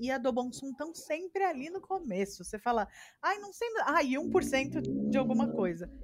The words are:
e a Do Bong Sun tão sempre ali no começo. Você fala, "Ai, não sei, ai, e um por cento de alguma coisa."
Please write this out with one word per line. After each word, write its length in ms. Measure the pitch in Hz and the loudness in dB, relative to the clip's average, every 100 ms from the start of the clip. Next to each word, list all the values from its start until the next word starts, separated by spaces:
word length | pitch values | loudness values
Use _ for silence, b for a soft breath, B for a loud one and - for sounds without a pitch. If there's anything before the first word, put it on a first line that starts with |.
e 100 | 247 | -2
a 80 | 262 | 0
Do 140 | 254 | 2
Bong 200 | 240 247 - | 0 -2 -6
Sun 160 | 269 | -10
tão 200 | 254 311 | -8 -8
sempre 500 | - - 320 370 381 | -8 -6 -4 -2 0
ali 260 | 381 269 302 | 0 0 -6
no 100 | 370 | -8
começo. 640 | - 381 294 185 196 - | -4 -4 -2 0 -2 -4
Você 160 | 180 208 | -10 -4
fala, 300 | 240 233 190 B B B | 2 2 0 B B B
"Ai, 160 | 330 415 | 0 0
não 140 | 403 | -6
sei, 160 | - 466 440 | -6 -2 0
ai, 220 | 269 320 269 | 4 4 4
e 100 | 262 | 0
um 120 | - | 4
por 120 | 370 | 4
cento 380 | - 262 269 - | 4 2 2 -2
de 380 | 240 - 214 214 | -2 0 2 4
alguma 280 | 220 226 226 | 4 2 2
coisa." 420 | 233 180 170 175 - | 2 0 -2 -8 -10